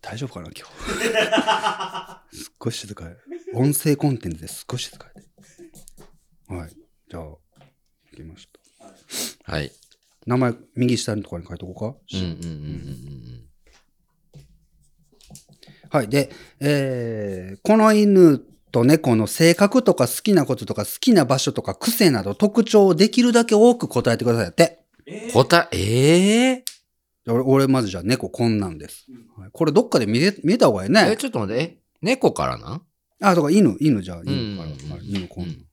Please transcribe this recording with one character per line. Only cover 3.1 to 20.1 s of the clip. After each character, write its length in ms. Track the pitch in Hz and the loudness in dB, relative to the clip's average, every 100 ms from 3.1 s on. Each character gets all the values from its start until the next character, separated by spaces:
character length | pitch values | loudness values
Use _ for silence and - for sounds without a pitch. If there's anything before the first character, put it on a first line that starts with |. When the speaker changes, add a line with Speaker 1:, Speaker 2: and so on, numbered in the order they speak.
| 85 _ 339 - | -20 _ -18 -12
Speaker 1:
音 200 | 370 135 | -2 -2
声 200 | 147 160 143 | 0 -2 -2
コ 140 | 151 | -2
ン 80 | 127 | -4
テ 100 | 92 | -8
ン 40 | |
ツ 60 | 80 | -12
で 80 | 85 | -14
す 140 | - | -18
っ 20 | - | -12
ご 100 | 127 | -10
い 40 | |
静 160 | - - | -10 -16
か 100 | - | -20
や 60 | - | -20
で。 80 | _ _ _ _ 339 - - - - _ _ _ _ 92 | _ _ _ _ -20 -20 -20 -20 -20 _ _ _ _ -16
は 100 | 82 | -16
い。 40 | - _ _ _ | -20 _ _ _
じ 80 | 85 | -18
ゃ 40 | |
あ、 40 | 80 78 _ _ _ _ _ _ _ | -16 -20 _ _ _ _ _ _ _
で 60 | - | -20
き 60 | |
ま 140 | 80 82 | -20 -20
し 120 | _ | _
た。 1040 | _ _ _ - _ _ - - - - | _ _ _ -20 _ _ -12 -12 -14 -8
Speaker 2:
は 80 | 78 | -8
い。 100 | 69 _ _ _ _ _ - | -8 _ _ _ _ _ -4
Speaker 1:
名 100 | 123 | 0
前、 180 | 127 117 _ - | 0 -2 _ -4
右 200 | 123 120 | 0 0
下 180 | - | -2
の 80 | 107 | -6
と 80 | 98 | -8
こ 60 | 87 | -12
ろ 60 | |
に 60 | 82 | -12
書 60 | |
い 40 | 87 | -14
と 80 | 92 | -14
こ 60 | |
う 20 | 90 107 | -10 -12
か。 260 | - _ 95 | -12 _ -6
Speaker 2:
う 40 | |
ん 20 | 90 | -6
う 20 | |
ん 40 | |
う 60 | 80 | -8
ん 20 | |
う 60 | 85 | -10
ん 0 | |
う 60 | 78 73 82 78 67 69 69 57 60 | -12 -12 -12 -12 -14 -16 -18 -18 -20
ん。 140 | - _ _ _ _ _ _ _ _ 147 - _ _ _ _ _ _ _ _ - _ _ _ - - | -20 _ _ _ _ _ _ _ _ -20 -20 _ _ _ _ _ _ _ _ -20 _ _ _ -20 -4
Speaker 1:
は 120 | 151 | -4
い。 40 | 107 | -2
で、 220 | 139 135 - - _ | -2 -2 -8 -20 _
え 920 | 143 143 135 127 117 110 104 95 92 98 | -2 -2 -2 -4 -6 -6 -8 -8 -12 -12
ー、 20 | |
こ 140 | - 220 | 2 4
の 160 | 214 | 6
犬 460 | 214 208 190 175 135 - _ _ | 4 4 8 8 6 -2 _ _
と 140 | - | 0
猫 320 | 123 160 135 113 | 4 4 4 0
の 100 | 107 | 0
性 300 | - 165 170 | 2 2 4
格 260 | 202 254 | 4 2
と 140 | 240 - | 2 2
か 100 | |
好 160 | 123 | 0